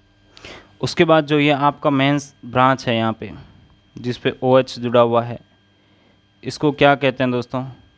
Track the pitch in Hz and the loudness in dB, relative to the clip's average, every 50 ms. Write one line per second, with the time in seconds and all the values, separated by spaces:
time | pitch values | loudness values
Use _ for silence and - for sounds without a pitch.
0 | _ _ _ _ _ _ _ - - - - - - _ _ - 139 - - - | _ _ _ _ _ _ _ -20 -20 -20 -20 -20 -20 _ _ -8 -8 -2 0 2
1 | 175 160 160 160 147 139 151 147 143 151 143 135 143 143 139 - - 151 143 135 | 4 4 4 4 2 2 0 2 2 2 2 2 0 -2 -2 0 -2 0 0 0
2 | 135 139 147 143 143 - - _ - 120 113 127 127 131 131 - - 127 117 113 | 0 0 0 -2 -4 -8 -16 _ -12 -4 0 2 2 2 2 0 -2 -4 -2 -2
3 | 113 113 110 - - 98 78 - - - - _ _ _ _ _ _ _ - 123 | -2 -2 -4 -6 -10 -16 -16 -18 -20 -20 -20 _ _ _ _ _ _ _ -18 -10
4 | 117 123 120 - - 131 - - 131 127 127 131 127 - - 120 120 120 117 120 | -8 -8 -8 -6 -4 -6 -4 -2 0 2 2 2 2 0 -6 -8 -4 0 2 4
5 | 120 117 117 117 117 120 117 - _ _ _ _ _ _ _ _ _ _ _ _ | 4 4 2 0 -2 -4 -8 -14 _ _ _ _ _ _ _ _ _ _ _ _
6 | _ _ _ _ _ _ _ _ - 131 - - 156 147 139 - 143 143 143 131 | _ _ _ _ _ _ _ _ -12 -12 -6 -2 -2 -2 2 2 4 2 4 2
7 | 143 131 127 - 131 127 123 123 117 - - 127 131 131 123 - _ _ _ | 0 -2 -2 -2 -2 -2 -2 -4 -6 -6 -8 -10 -10 -10 -14 -20 _ _ _